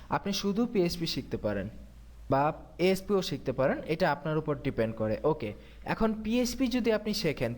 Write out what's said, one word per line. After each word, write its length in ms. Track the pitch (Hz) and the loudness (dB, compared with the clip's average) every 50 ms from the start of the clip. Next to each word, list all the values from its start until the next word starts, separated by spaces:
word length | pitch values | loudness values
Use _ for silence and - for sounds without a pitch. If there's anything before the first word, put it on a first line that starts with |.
| - - - | -8 -2 -2
আপনি 160 | 147 - 196 202 | -2 0 0 -2
শুধু 340 | 196 - 202 202 202 240 240 - | 0 0 0 2 2 0 2 4
পিএইচপি 340 | 208 175 175 170 - 165 | 2 2 2 2 -2 -2
শিখতে 300 | - - 147 127 - - | -2 -2 -4 -4 -4 -6
পারেন 320 | 107 - 104 104 101 92 107 - - - - - - - - - - - - | -2 0 0 0 0 -2 -4 -8 -10 -16 -16 -18 -18 -18 -18 -18 -18 -2 0
বা 120 | 139 135 143 151 156 - - - - - | 2 4 4 2 0 -2 -10 -16 -4 2
এএসপিও 440 | 165 185 190 190 190 - 208 196 180 | 4 4 4 2 2 2 2 2 2
শিখতে 300 | - - 131 - - 123 | 0 -4 -4 -2 -4 0
পারেন, 260 | - 131 143 226 311 - | 2 2 2 2 0 0
এটা 200 | - 156 165 185 165 185 | -2 0 2 4 2 2
আপনার 240 | - - 160 156 156 | 2 0 -2 -2 0
উপর 160 | 156 - 147 139 - | 0 0 -2 0 0
ডিপেন্ড 280 | 139 123 - 113 110 110 - | -2 0 2 0 0 2 0
করে। 160 | 110 107 110 - - 147 160 | 0 0 0 2 2 0 0
ওকে, 180 | 156 - 107 101 - - - - - - | 0 -2 -6 -8 -8 -14 -20 -18 -14 -4
এখন 240 | - 160 - 220 214 214 214 220 | -4 0 2 2 0 0 0 -2
পিএইচপি 440 | 214 226 247 247 233 - - 269 247 247 | 0 2 2 2 2 0 0 0 2 2
যদি 140 | 254 220 233 220 | 2 2 2 2
আপনি 200 | 208 214 214 208 | 2 0 -2 -2
শেখেন, 360 | - - 170 135 - 135 113 117 | 0 0 0 0 2 0 -2 -2